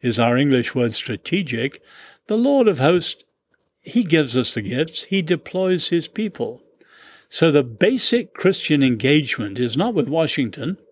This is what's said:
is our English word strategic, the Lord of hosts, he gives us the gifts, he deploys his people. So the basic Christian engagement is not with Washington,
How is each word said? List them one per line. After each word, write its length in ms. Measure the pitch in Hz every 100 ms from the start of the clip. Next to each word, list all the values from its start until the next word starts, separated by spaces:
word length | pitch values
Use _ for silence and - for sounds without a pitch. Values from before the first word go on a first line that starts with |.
is 180 | 127 110
our 180 | 117 123
English 400 | 143 127 117 131
word 180 | 120
strategic, 880 | - - 107 - 185 156 113 135 - _ - - - -
the 80 | 214
Lord 320 | 262 277 226
of 100 | 147
hosts, 460 | 139 180 - - _ _ _ _ _ _
he 240 | - 233
gives 320 | 190 160 135 123
us 180 | 120
the 80 | 117
gifts, 420 | 101 123 160 -
he 180 | - 196
deploys 680 | 165 175 - 180 185 180 -
his 180 | 170 156
people. 560 | - 214 - 110 123 _ _ _ - - - _
So 200 | - 165
the 140 | 143
basic 680 | 131 110 196 262 - 233 -
Christian 480 | - 185 185 - 151
engagement 760 | 135 113 131 151 135 - 104 101
is 180 | 123 120
not 180 | 220
with 140 | 202 127
Washington, 680 | 160 156 - 120 139 139 190 _